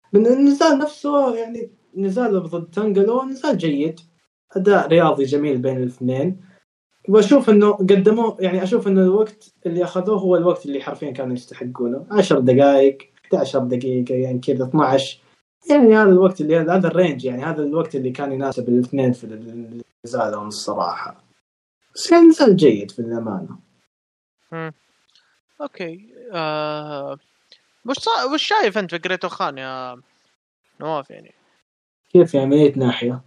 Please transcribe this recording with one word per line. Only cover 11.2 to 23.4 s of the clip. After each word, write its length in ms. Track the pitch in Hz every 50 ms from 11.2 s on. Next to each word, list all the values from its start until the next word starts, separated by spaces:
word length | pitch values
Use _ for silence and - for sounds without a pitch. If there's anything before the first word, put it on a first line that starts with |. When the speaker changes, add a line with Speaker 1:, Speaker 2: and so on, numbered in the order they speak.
| 135 127 127
Speaker 1:
يستحقونه. 720 | 123 - - - - 127 123 123 127 123 120 123 143 156 -
عشر 280 | 208 208 190 - 165 139
دقائق، 580 | 127 127 123 131 143 139 139 135 139 139 139 - - _ _ _ _
احدعشر 340 | _ - - 135 - - 135
دقيقة، 560 | 123 123 127 123 127 131 127 127 123 123 131
يعني، 240 | 127 127 131 127 123
كذا 240 | 127 - 135 123 127
اثناعش. 580 | 127 131 156 147 127 135 135 135 - - - _ _ _ _ _ _ _ _ _ -
يعني، 260 | 294 294 254 226 220
هذا 140 | 214 214 196
الوقت 320 | 185 185 190 185 185 -
اللي، 160 | 151 151 160 165
هذا 300 | 160 160 180 190 185 165
الرينج، 380 | - 175 185 165 139 127 123
يعني، 180 | 127 123 123 135
هذا 200 | 160 160 151 151
الوقت 320 | 143 147 165 160 - -
اللي 160 | 135 127 127
كان 200 | 123 - 143 139
يناسب 380 | 135 131 139 135 120 - 113 123
الاثنين 440 | 120 123 123 123 - 139 131 127 123
في 100 | - -
النزال 1120 | 110 110 110 113 117 113 117 117 113 117 117 117 - _ _ - 117 123 127 135 135 107
هم 140 | 104 104 107
الصراحة. 760 | 104 - - - 104 92 - 95 92 - - - - _ _ _ _ _ _ _ _ _ _ _ _ _ _ _ _
بس 140 | - - -
كان 200 | 339 339 330 330
نزال 260 | 320 - 302 233 190
جيد 360 | 190 156 135 113 101 101 95
في 80 | - -
الأمانة. 600 | 117 113 117 113 113 110 101 92